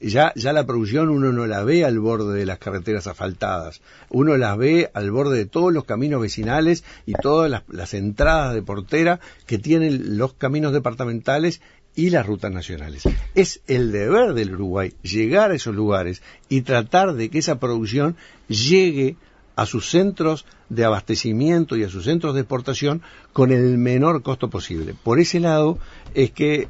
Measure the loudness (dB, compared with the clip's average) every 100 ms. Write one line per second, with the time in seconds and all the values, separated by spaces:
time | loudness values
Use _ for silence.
0 | -2 2 2 0 -2 0 0 -2 0 0
1 | 0 2 2 0 -2 -2 2 2 2 2
2 | 0 0 0 -2 -2 -6 -6 -6 -4 -6
3 | -6 -8 -8 -4 -4 -4 -8 -16 _ -20
4 | -4 0 4 4 2 0 2 2 0 -4
5 | -2 0 0 0 -2 0 2 0 -2 -2
6 | -2 -2 -2 -4 -2 2 2 0 -4 -14
7 | -6 -2 2 2 2 -2 -8 -10 -8 -4
8 | -4 2 2 2 0 -2 -4 -8 -2 0
9 | 2 0 -6 -20 -6 -4 2 2 2 0
10 | -2 -2 -2 -2 -4 -2 0 0 -2 -4
11 | -4 -4 -2 0 0 -4 -12 _ _ -2
12 | 2 2 0 -4 -4 -6 -8 -10 -12 -2
13 | 0 0 0 2 2 0 -2 0 2 0
14 | 2 4 4 0 -2 -4 -2 -2 -4 -6
15 | -4 0 2 4 4 0 -4 -2 0 0
16 | -2 -8 -14 -18 -4 -2 0 0 2 2
17 | 2 0 -4 -2 -2 -2 -2 -2 -2 0
18 | 0 -4 -12 -16 -6 -2 4 4 4 2
19 | -2 -2 _ _ _ -4 -2 -4 0 2
20 | 2 0 -2 -2 -8 -20 -6 0 2 2
21 | -2 -2 -2 0 2 2 2 -2 -4 -4
22 | -2 -2 0 -2 -2 -4 -4 -2 -2 -2
23 | -8 -20 -4 2 4 4 4 2 2 2
24 | 2 0 -2 -4 -4 -6 -6 -8 -8 -6
25 | 0 2 2 2 2 2 2 -2 -8 -16
26 | -4 0 0 0 0 0